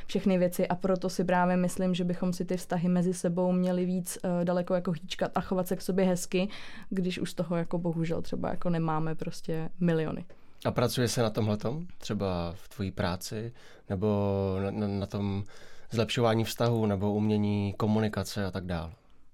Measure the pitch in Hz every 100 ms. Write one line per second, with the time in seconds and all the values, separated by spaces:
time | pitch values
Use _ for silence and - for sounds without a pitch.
0 | - 196 196 185 180 180 185 180 190 185
1 | 185 190 180 180 180 180 180 - 185 180
2 | 180 175 180 175 180 180 - 180 180 180
3 | 175 180 180 170 180 180 180 180 180 185
4 | 175 - 190 175 175 180 180 185 180 160
5 | 185 - 180 185 - 180 180 185 - 185
6 | 185 180 - 185 202 - - - - 196
7 | 180 180 175 - 160 170 165 175 175 165
8 | 165 165 - - - 175 180 165 160 156
9 | 160 156 170 - - 160 160 - 175 160
10 | 156 175 175 - - - 117 110 120 -
11 | 110 - 110 107 107 107 113 147 175 -
12 | - 104 95 90 87 85 - - 98 -
13 | 92 90 - 110 117 - - - - 95
14 | 107 104 101 98 98 95 98 104 104 101
15 | 98 104 101 98 98 - - - - 110
16 | 107 - 117 110 107 - 120 117 110 98
17 | 104 104 107 107 104 104 101 90 107 110
18 | 107 107 95 104 95 92 90 85 80 -
19 | - - -